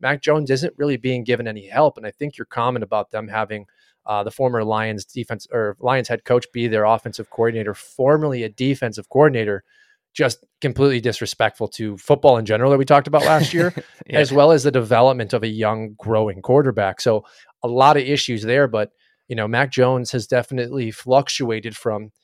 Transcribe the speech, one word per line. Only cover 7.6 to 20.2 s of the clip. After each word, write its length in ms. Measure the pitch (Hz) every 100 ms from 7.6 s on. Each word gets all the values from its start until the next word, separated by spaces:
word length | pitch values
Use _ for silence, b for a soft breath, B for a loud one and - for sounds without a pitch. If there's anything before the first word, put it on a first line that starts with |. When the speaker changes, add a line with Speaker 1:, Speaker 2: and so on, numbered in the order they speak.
| 104
Speaker 1:
formerly 720 | 98 - - 131 156 151 127
a 40 | 113
defensive 600 | - 127 131 120 107 -
coordinator, 560 | 131 151 123 104 98 b b b b _
just 320 | - 135 - _ _
completely 400 | 139 120 139 123
disrespectful 680 | 117 104 - - 110 - 107
to 300 | - 110 98
football 400 | - 143 147 120
in 80 | 107
general 240 | 107 131
that 80 | 139
we 60 |
talked 240 | 135 147 139
about 140 | 151
last 300 | 147 156 143
year, 220 | 170 175 - -
Speaker 2:
<laughs> 160 | _ -
Yeah. 120 | 147
Speaker 1:
as 140 | 139
well 200 | 139 151
as 100 | 160
the 80 | 139
development 640 | 127 110 117 131 127 107
of 100 | 120
a 60 | 113
young, 460 | 110 107 110 110 107
growing 420 | 110 110 107 95
quarterback. 600 | - 135 131 107 98 -
So 240 | 123 107 b b b _
a 60 | 120
lot 280 | 123 139 147
of 80 |
issues 380 | 131 143 - 113
there, 260 | 110 131 135
but, 240 | 110 104 _ _ _ -
you 60 |
know, 140 | 113 107
Mac 240 | 120 135
Jones 400 | 131 127 127 117
has 160 | 123